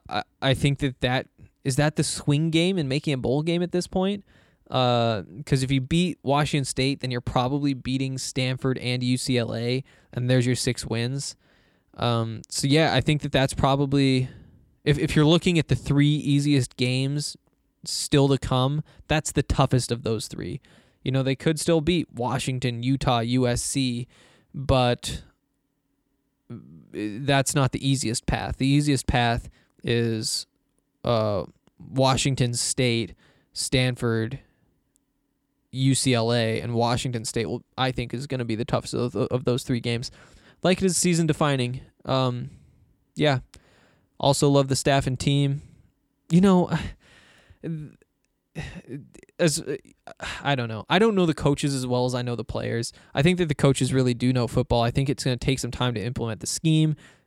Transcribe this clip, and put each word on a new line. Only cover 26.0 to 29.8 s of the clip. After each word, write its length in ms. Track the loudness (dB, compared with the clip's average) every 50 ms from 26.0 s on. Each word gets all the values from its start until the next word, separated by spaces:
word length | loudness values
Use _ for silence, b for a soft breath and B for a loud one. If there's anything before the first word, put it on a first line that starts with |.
| _ _ _ _ _ _ _ _ _ -18 -18 -18 -18 -20 -20 -20 -20 _
that's 600 | -8 -6 -6 -6 -6 -4 0 2 2 2 2 2 2
not 180 | 2 2 2
the 120 | 0 0 0
easiest 420 | 0 0 2 0 -2 -4 -2 -2
path. 320 | -2 -2 -2 -2 -6 -4 0
The 80 | 2
easiest 420 | 4 4 4 4 4 0 0 0 0
path 420 | 2 2 2 2 0 -2 -4 -10 b b b b b _